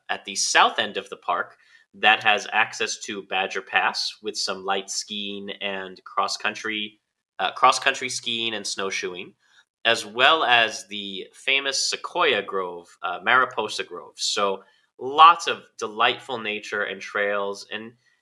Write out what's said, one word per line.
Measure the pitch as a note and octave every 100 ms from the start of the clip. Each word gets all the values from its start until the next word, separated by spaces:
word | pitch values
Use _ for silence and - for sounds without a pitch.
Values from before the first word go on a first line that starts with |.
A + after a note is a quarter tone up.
| -
at | G2 G2+
the | G2
south | - D#3+ A3+ B3
end | G#2+ G2
of | -
the | -
park, | - F2 - - _ _ _
that | G2+ G#2+ A2
has | A2 G#2 -
access | G#2 A#2 - G#2+ -
to | - G#2
Badger | F#2 F#2+ F#2+ G2
Pass | - G2 G2 - - -
with | G#2+ -
some | - F#2+ F#2+
light | G2 -
skiing | - - G#2 G2+ G2+ G2+ -
and | G2+ F#2+ F#2 F#2
cross-country, | - - G2 - G#2+ G#2+ A2 G#2+ G#2 _ _ _ _ -
uh, | F#2+
cross-country | - B2+ - C#3 B2+ B2+
skiing | - A#2+ A#2 A2+
and | G#2+ G2+
snowshoeing, | - G2 - F#2+ F2+ - _ _ _ _ _
as | A#2 A#2 G#2+
well | A2+ C3+ D#3+
as | B2 A#2+ A2 - -
the | G#2 G2+ F#2+ -
famous | - - C#3 C#3 C3+ -
Sequoia | B2 - F3 D#3+ G#2+
Grove, | G2 G2 F2+ F2 E2+ -
uh, | F#2 F2
Mariposa | G2+ B2+ B2 - G#2+ -
Grove. | F#2+ F2 D2+ -
So | - - G2+ F#2+ - _ _ -
lots | B2+ D3 D#3+ E3+ C#3+
of | G#2+ - -
delightful | A2+ G#2+ B2 A#2+ - A#2+
nature | G#2+ G#2 - G#2
and | G2+ G2
trails, | - G#2 G2+ G2+ G2 G2 -
and | G#2+ A2+ B2 _ _